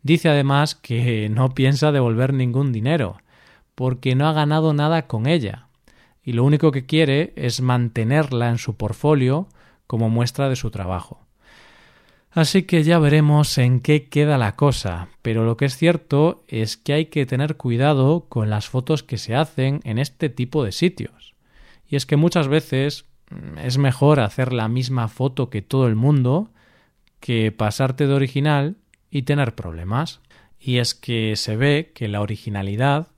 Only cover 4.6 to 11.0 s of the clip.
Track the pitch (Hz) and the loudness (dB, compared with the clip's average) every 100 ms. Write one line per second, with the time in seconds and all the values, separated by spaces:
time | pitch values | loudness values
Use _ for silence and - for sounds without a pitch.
4.6 | 160 147 151 165 - 110 123 165 104 110 | 2 2 0 0 -2 -4 0 0 -2 -10
5.6 | _ _ _ _ _ _ - 117 131 147 | _ _ _ _ _ _ -6 0 2 4
6.6 | 160 139 131 160 156 139 175 - 127 113 | 2 0 -2 0 2 2 -2 -4 -6 -2
7.6 | 127 123 117 117 113 147 147 120 120 117 | 0 0 0 -2 0 0 0 -2 -2 -2
8.6 | - 104 104 - 147 151 127 143 196 _ | -4 -6 -6 -2 0 2 2 0 -4 _
9.6 | _ _ _ 117 113 113 120 - 139 127 | _ _ _ -2 0 0 -2 -2 -2 -2
10.6 | 110 101 92 90 | -6 -6 -6 -6